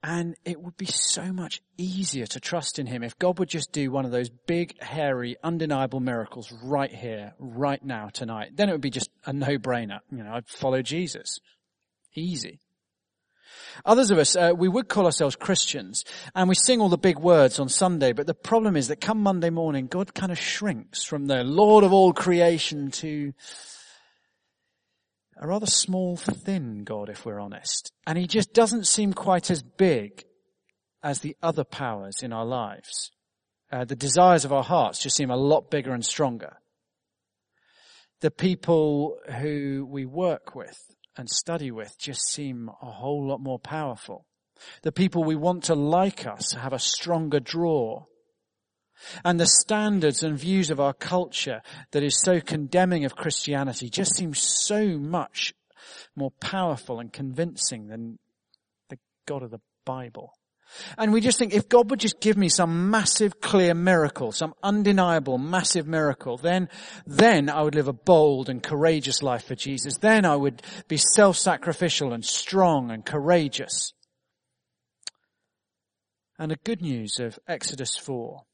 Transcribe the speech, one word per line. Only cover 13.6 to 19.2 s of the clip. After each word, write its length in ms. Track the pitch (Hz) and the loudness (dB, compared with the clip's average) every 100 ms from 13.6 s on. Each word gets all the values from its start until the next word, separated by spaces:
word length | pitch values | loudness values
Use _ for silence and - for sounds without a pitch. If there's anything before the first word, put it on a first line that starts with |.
| - - - | -20 -8 4
Others 260 | 226 240 | 6 6
of 60 | 180 | 4
us, 180 | 143 180 | 4 4
uh, 180 | 170 175 | 4 4
we 140 | 185 | 2
would 180 | 202 240 | 0 0
call 180 | 208 180 | 2 2
ourselves 300 | 151 147 - | 2 -2 -2
Christians, 720 | - 185 - 143 92 107 - - - - | -2 0 0 -4 -8 -10 -10 -16 -10 0
and 120 | 185 | 2
we 80 | 185 | 4
sing 240 | - 247 | 4 4
all 100 | 208 | 4
the 80 | 175 | 4
big 220 | 190 147 | 4 2
words 400 | 170 170 131 - | 6 8 8 4
on 80 | 131 | -2
Sunday, 460 | - 185 170 135 | 0 2 2 0
but 140 | 113 - | 0 -4
the 60 | |
problem 420 | 160 - 226 220 165 | -6 2 2 4 0
is 120 | 120 | 0
that 140 | 147 | -4
come 200 | - 220 | -2 0